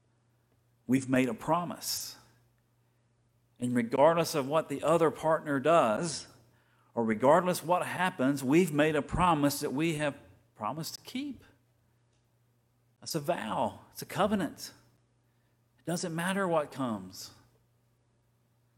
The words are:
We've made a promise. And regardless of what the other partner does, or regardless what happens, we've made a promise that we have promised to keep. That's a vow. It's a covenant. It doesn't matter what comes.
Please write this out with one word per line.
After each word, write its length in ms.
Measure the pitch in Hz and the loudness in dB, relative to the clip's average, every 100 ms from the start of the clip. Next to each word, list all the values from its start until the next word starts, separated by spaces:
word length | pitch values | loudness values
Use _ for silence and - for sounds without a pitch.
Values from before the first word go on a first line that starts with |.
| _ _ _ _ _ _ _ _ - | _ _ _ _ _ _ _ _ -2
We've 220 | 131 127 | 0 2
made 220 | 131 127 | 2 2
a 40 | |
promise. 800 | 110 - 170 170 - - - - - _ _ _ _ _ _ _ _ _ _ _ _ _ - | -2 -2 -2 -2 -8 -8 -8 -10 -16 _ _ _ _ _ _ _ _ _ _ _ _ _ -8
And 160 | 123 | -2
regardless 600 | 123 113 131 151 165 156 | 0 0 6 6 6 0
of 120 | 151 131 | -2 0
what 220 | 156 156 | 0 -2
the 140 | 139 | -2
other 280 | 143 165 156 | 2 4 4
partner 480 | - 156 160 156 139 | 2 0 0 0 0
does, 680 | 139 170 123 110 170 135 - - _ _ _ _ _ | 4 6 6 2 -2 -6 -12 -20 _ _ _ _ _
or 100 | 117 | -2
regardless 600 | 113 107 127 170 180 156 | 0 2 4 4 4 -2
what 220 | 147 180 135 | 0 -2 -2
happens, 580 | 139 185 - 127 143 | -2 -2 0 -2 0
we've 280 | 127 160 185 | 2 2 4
made 240 | 147 156 151 | 2 2 2
a 60 | |
promise 580 | 131 - 180 156 143 139 | -2 0 2 2 0 -2
that 120 | 143 | -4
we 220 | 131 165 | -2 -2
have 200 | 151 147 135 - - _ - | -2 -4 -6 -18 -20 _ -8
promised 360 | 107 147 156 | -8 -6 -10
to 60 | - | -12
keep. 440 | - 254 285 233 - _ _ _ _ _ _ _ _ _ _ _ _ _ _ _ | -12 -10 -10 -14 -20 _ _ _ _ _ _ _ _ _ _ _ _ _ _ _
That's 140 | - | -8
a 60 | 160 | -6
vow. 580 | 143 175 214 175 113 90 - | -2 -4 -2 -2 -2 -4 -18
It's 100 | - | -16
a 40 | - | -8
covenant. 680 | 147 196 208 151 - - - _ _ _ _ _ _ _ _ _ _ | 0 2 2 -2 -6 -16 -18 _ _ _ _ _ _ _ _ _ _
It 80 | - | -8
doesn't 280 | 170 180 | -6 -4
matter 320 | 160 180 196 190 | -4 -2 -2 0
what 240 | 160 147 | 0 -2
comes. 580 | - 127 107 92 - - - _ _ _ _ _ _ _ _ _ _ _ _ _ | -4 -4 -4 -8 -16 -20 -20 _ _ _ _ _ _ _ _ _ _ _ _ _